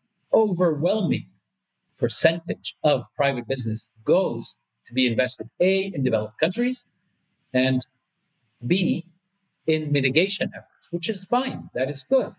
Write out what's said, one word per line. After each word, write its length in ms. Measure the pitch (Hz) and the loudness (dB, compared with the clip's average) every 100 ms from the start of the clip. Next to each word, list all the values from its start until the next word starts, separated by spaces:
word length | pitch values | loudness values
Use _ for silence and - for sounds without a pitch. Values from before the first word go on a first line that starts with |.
| _ _ _ | _ _ _
overwhelming 1000 | 220 220 170 180 147 165 214 175 113 - _ _ _ _ _ _ _ | 2 2 2 2 2 0 0 0 -2 -4 _ _ _ _ _ _ _
percentage 800 | 156 - 160 175 175 - - - | -2 2 2 0 -6 -8 -8 -2
of 220 | 151 135 - - | 0 0 -2 -2
private 320 | 139 131 113 | -2 -2 -4
business 460 | 135 113 110 - _ | -4 -4 -6 -10 _
goes 540 | 123 175 180 120 113 - _ _ | 2 2 2 -4 -8 -12 _ _
to 80 | - | -8
be 140 | 120 127 | 0 2
invested, 420 | 113 127 - - _ | 2 0 -2 -8 _
A, 320 | 185 190 196 | 2 2 -2
in 100 | 170 | -2
developed 340 | 127 110 110 - | 0 0 -2 -2
countries, 480 | 165 196 247 254 - _ _ _ _ _ _ | -2 0 -2 -2 -10 _ _ _ _ _ _
and 260 | 127 131 131 - _ _ _ _ _ _ _ 120 | 0 2 0 -2 _ _ _ _ _ _ _ 0
B, 400 | 190 170 - - _ _ _ _ _ - | 0 2 -2 -6 _ _ _ _ _ -2
in 240 | 156 151 | 0 2
mitigation 600 | 143 135 135 196 - - | 0 2 2 0 -2 -6
efforts, 340 | - - _ - | -6 -18 _ -10
which 180 | 175 175 | -8 -4
is 160 | 202 | -6
fine. 460 | - 247 262 87 - | -2 -2 -2 -8 -8
That 140 | 120 139 | -4 -4
is 160 | 143 | -4
good. 300 | - 262 - | 0 0 0